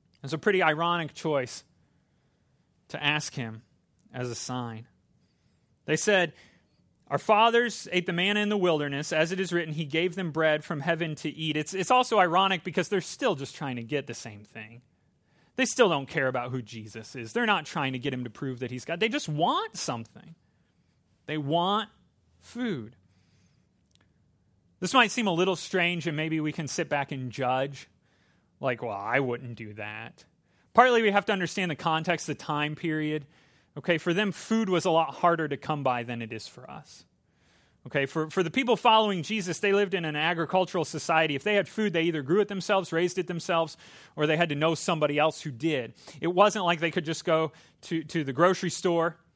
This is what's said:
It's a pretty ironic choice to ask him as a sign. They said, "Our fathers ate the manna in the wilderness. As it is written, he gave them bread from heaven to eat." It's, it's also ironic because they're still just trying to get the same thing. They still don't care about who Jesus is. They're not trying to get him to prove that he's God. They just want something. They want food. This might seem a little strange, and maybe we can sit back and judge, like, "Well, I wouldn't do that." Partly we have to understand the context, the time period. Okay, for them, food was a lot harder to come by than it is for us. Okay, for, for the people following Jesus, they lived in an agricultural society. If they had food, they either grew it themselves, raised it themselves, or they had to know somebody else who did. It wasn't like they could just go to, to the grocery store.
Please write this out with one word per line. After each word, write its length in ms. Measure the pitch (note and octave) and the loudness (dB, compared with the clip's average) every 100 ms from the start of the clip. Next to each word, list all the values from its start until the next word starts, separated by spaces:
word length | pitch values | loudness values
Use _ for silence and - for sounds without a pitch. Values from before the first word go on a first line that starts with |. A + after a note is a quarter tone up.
| _ _ | _ _
It's 100 | C3+ | -8
a 60 | D#3 | -2
pretty 240 | G#3+ F#3 | 2 4
ironic 520 | E3 D3+ E3+ F3 D#3 | 4 4 0 0 -4
choice 500 | - D#3+ C#3+ B2+ - - _ _ _ _ _ _ _ _ _ _ _ _ | -6 -2 -2 -2 -8 -16 _ _ _ _ _ _ _ _ _ _ _ _
to 140 | - | -6
ask 320 | D3 D3+ - | -2 -2 -2
him 280 | - A2+ A2 - _ _ _ _ | -8 -10 -10 -18 _ _ _ _
as 180 | B2+ B2 | -8 -6
a 40 | |
sign. 520 | A2+ - B2+ A#2+ A2 A#2 _ _ _ _ _ _ _ _ _ | -6 -6 -6 -6 -10 -16 _ _ _ _ _ _ _ _ _
They 120 | - D#3+ | -2 0
said, 360 | - G3 E3+ - - _ _ _ _ _ - | 4 4 4 -2 -20 _ _ _ _ _ -4
"Our 100 | C#3 | -4
fathers 720 | - G#3 A#3 A#3 A#3+ - - | 4 6 6 6 2 -2 -4
ate 160 | F3+ F3 | -2 0
the 60 | |
manna 280 | F3 F#3+ G#3 | 0 0 2
in 80 | G#3 | 0
the 80 | G#3 | 2
wilderness. 560 | F3+ D#3 D3 C#3 D#3 | 2 2 0 -4 -2
As 200 | D#3 D#3+ | 2 2
it 80 | F#3 | 0
is 120 | F#3 | -2
written, 220 | F3 D#3+ | -2 -2
he 100 | D3+ | -6
gave 300 | D3+ D#3+ F3+ | -4 0 -2
them 160 | F3 F3 | -2 -6
bread 340 | D3+ D#3 D3+ | 0 2 2
from 160 | - D#3 | -2 -6
heaven 340 | D#3 E3 E3 D3+ | 0 0 -2 -6
to 120 | D#3+ | -8
eat." 280 | D#3 D#3+ D3 | -6 -4 -2
It's, 180 | D3+ | -2
it's 160 | F#3+ F3+ | -4 2
also 280 | B3+ B3 A3 | 4 4 4
ironic 460 | F3+ F3 G3 F3+ | 6 6 4 0
because 240 | - F3 E3+ | -2 -2 0
they're 120 | G3 | -2
still 340 | - - B3+ | -4 -2 0
just 200 | D3 C3+ | 0 -4
trying 220 | - C#3+ B2 | -8 -8 -6
to 60 | |
get 240 | A2+ C#3+ C3+ | -4 -6 -4
the 80 | |
same 300 | A#2 A#2 G#2 | -10 -12 -14
thing. 380 | G#2+ A2+ G#2+ A#2 _ _ _ _ _ _ _ - | -18 -18 -18 -20 _ _ _ _ _ _ _ -2
They 100 | B3+ | -2
still 220 | - A3 | 4 4
don't 200 | D3 C3+ | 4 0
care 200 | D#3 C3 | -2 0
about 220 | B2+ B2 | 0 -4
who 120 | B2+ | -6
Jesus 520 | A2 A#2 G#2+ A2+ G#2+ C3 | -8 -12 -12 -14 -14 -12
is. 160 | A2+ | -6
They're 120 | A3+ | -2
not 220 | A3+ F#3+ D3+ | 2 0 0
trying 260 | E3 C3+ | -4 -2
to 60 | C3 | -2
get 160 | C#3 | -4
him 100 | B2+ | -4
to 60 | B2 | -8
prove 300 | - C3+ B2 | -8 -8 -6
that 100 | B2 | -6
he's 140 | B2 | -8
God. 160 | - E3+ | -8 -2
They 100 | A3 | -2
just 180 | C#4+ - | -2 -4
want 480 | D3 F3+ E4 A4 - | 0 0 0 -4 -8
something. 580 | - A#2 A#2 - D#3 E3 _ _ _ _ _ _ _ _ - | -6 -6 -8 -18 -20 -20 _ _ _ _ _ _ _ _ -8
They 100 | D3+ | -6
want 540 | C#3 E3 F3+ G#3 G#3 _ _ _ _ _ | -2 0 2 0 -2 _ _ _ _ _
food. 560 | - A#3 B3 D3 A2 - _ _ _ _ _ _ _ _ _ _ _ _ _ _ _ _ _ - | -18 -8 -4 -4 -8 -18 _ _ _ _ _ _ _ _ _ _ _ _ _ _ _ _ _ -8
This 140 | F3+ | 2
might 160 | C4 A3+ | 4 4
seem 160 | - G#3 | 4 0
a 60 | |
little 240 | E3+ F#3 F3 | 2 2 0
strange, 500 | - F#3+ E3+ F3 E3 | -2 0 0 0 -4
and 100 | D3+ | -4
maybe 240 | D#3 D#3 | -2 -2
we 120 | D3+ | -2
can 160 | D3 C#3+ | -4 -6
sit 200 | - D#3 | -4 -2
back 240 | D3 C#3 | -2 -2
and 180 | C#3 B2+ | -6 -8
judge, 580 | A2+ B2+ C3 C#3+ C3+ - _ _ _ _ _ _ _ | -4 0 0 -2 -6 -18 _ _ _ _ _ _ _
like, 220 | C3+ A#2 | -4 -2
"Well, 140 | A#2+ G2+ | -4 -6
I 240 | G#2 B2+ | 0 0
wouldn't 360 | C3 A#2+ B2+ A#2 | 0 -4 -8 -12
do 180 | G#2+ | -12
that." 500 | G#2 G#2 G#2+ A2+ - - _ _ _ _ | -10 -10 -10 -14 -18 -20 _ _ _ _
Partly 300 | - B3+ A#3+ | 6 8 8
we 80 | A3 | 4
have 160 | G3+ G3+ | 2 2
to 60 | |
understand 360 | G3 F3 - F3+ | -2 -2 -2 -4
the 60 | D3 | -2
context, 500 | E3+ D#3+ D#3+ E3 - | -2 -2 0 -2 -2
the 80 | |
time 400 | C#3+ - D3 D3 | -8 -4 -2 -2
period. 520 | D3+ E3+ D#3 D3+ D3+ C#3+ _ _ _ _ - | -4 -4 -2 -2 -4 -8 _ _ _ _ -12
Okay, 220 | - E3 | 0 0
for 160 | F3+ | 2
them, 180 | E3+ G#3 | 0 0
food 360 | - - A3+ G#3 | -2 -2 0 2
was 140 | F3+ F#3 | 2 4
a 40 | |
lot 240 | D#3+ D#3+ - | 2 2 2
harder 320 | F3 E3+ D3+ | 2 2 0
to 80 | C#3 | -4
come 260 | - D3 | -4 -2
by 200 | C3+ B2 | 0 0
than 200 | A#2+ A#2 | -4 -8
it 100 | A2+ | -8
is 140 | A2 - | -10 -12
for 240 | - B2+ | -18 -18
us. 340 | B2+ - - - _ _ _ _ _ _ _ - | -18 -18 -20 -20 _ _ _ _ _ _ _ -4
Okay, 200 | D3 C3+ | -2 0
for, 240 | D#3+ D#3 | -2 -2
for 120 | F#3+ | 0
the 80 | E3 | 0
people 260 | B3+ B3+ A3+ | 0 2 4
following 460 | A#3+ A3 G#3+ F#3+ | 6 6 4 0
Jesus, 360 | D3 A3 F3+ D#3+ | -2 -4 -4 -2
they 140 | G3+ | 2
lived 220 | G3 G3+ | 2 2
in 100 | F#3 | 0
an 100 | E3 | -2
agricultural 720 | D3 D#3+ E3+ D#3 F#3+ F3+ F#3 | -2 0 0 0 2 2 0
society. 500 | D3+ - - D#3+ D#3+ | -4 -4 0 2 2
If 80 | C#3 | 0
they 120 | G#3 | 0
had 140 | G#3 F3 | 0 0
food, 240 | - G#3+ | 0 0
they 100 | E3+ | 2
either 200 | E3 D#3+ | 0 0
grew 180 | C3 F#3+ | 0 2
it 80 | G3+ | 2
themselves, 440 | G3 E3+ G3 E3+ | -2 0 0 0
raised 260 | E3 F3 F#3 | 0 0 -2
it 80 | F3 | -4
themselves, 500 | E3+ - E3+ D#3+ - - - - | -6 -2 0 0 -6 -20 -20 -18
or 120 | - D3+ | -2 2
they 100 | D#3 | 4
had 140 | E3+ | 2
to 40 | |
know 200 | C#3+ D#3 | 2 2
somebody 440 | D#3+ - D#3+ D3 D3 | 2 0 2 2 4
else 220 | D#3 - | 2 0
who 100 | D#3 | -10
did. 440 | A#2 D#3+ C#3+ A#2 - - C#3 | -4 -2 -2 -4 -12 -20 -6
It 80 | E3 | -2
wasn't 360 | F3+ G#3 G#3 | 6 6 6
like 160 | F3+ E3+ | 0 2
they 100 | E3 | 2
could 140 | F3 | 0
just 200 | D3+ D#3+ | -2 -4
go 280 | - D#3+ D#3 - - _ | 2 2 2 -4 -20 _
to, 220 | - E3 | -6 -6
to 200 | D3+ E3+ | -2 -4
the 80 | C3+ | -4
grocery 380 | B2+ F3+ F#3 F3+ | 4 4 4 -2
store. 460 | - F#3 E3+ E3 - _ | -2 0 2 0 -2 _